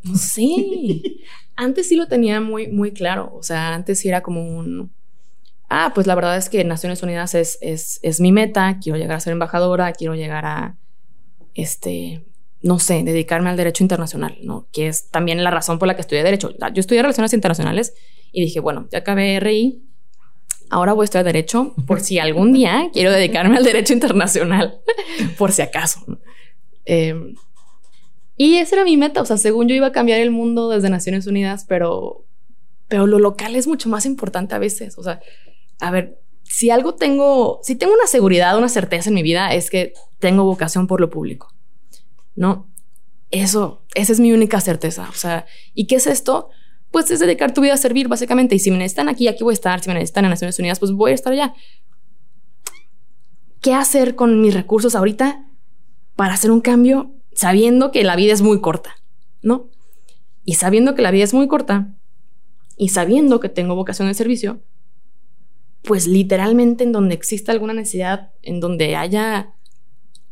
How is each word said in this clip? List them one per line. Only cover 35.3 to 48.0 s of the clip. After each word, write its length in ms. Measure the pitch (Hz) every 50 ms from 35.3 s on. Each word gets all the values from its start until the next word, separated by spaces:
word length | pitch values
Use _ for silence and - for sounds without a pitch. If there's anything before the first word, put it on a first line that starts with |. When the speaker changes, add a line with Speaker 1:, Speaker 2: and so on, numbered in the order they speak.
| - - - - - - - - - -
Speaker 1:
a 100 | 196 175
ver, 280 | 180 185 175 - - - - - - -
si 260 | - - - - 233 233
algo 240 | 233 240 247 330 -
tengo, 640 | - 330 285 277 277 277 285 277 262 233 - - -
si 140 | - - 262
tengo 180 | - - 370 427
una 120 | 453 480 -
seguridad, 500 | - 247 196 190 185 175 175 175 196 220
una 100 | 240 247
certeza 400 | - 208 180 - 180 170 170 214
en 60 | 208
mi 80 | 185
vida, 320 | 156 156 165 180 196 180 135
es 160 | 175 170 -
que 220 | - 185 180 - - - - - - -
tengo 260 | - 180 185 196 196
vocación 420 | 190 185 185 165 160 - 185 185 180
por 120 | 185 175
lo 100 | 170 160
público, 440 | 156 156 160 160 139 - - - - - - - - - - - - - - - - - - - -
¿no? 360 | - 180 190 190 196 - - - - - - - - - - - - - -
Eso, 540 | - 190 196 190 202 214 196 160 - - - - -
esa 180 | 190 208 208
es 60 | 226 220
mi 120 | 240 233
única 280 | 226 226 220 208 220 190
certeza. 480 | - 190 165 160 - 160 160 - 180 185
O 40 | -
sea, 320 | - - 175 170 165 - - - - - -
¿y 140 | - 226 208
qué 80 | - 254
es 120 | 254 - 294
esto? 420 | 277 - - - 269 - - - - - - - - - - -
Pues 200 | - 330 320 -
es 80 | 349 302
dedicar 340 | 339 349 - - - 262 -
tu 60 | 285
vida 140 | 277 277 277
a 40 | 269
servir, 300 | - 247 240 269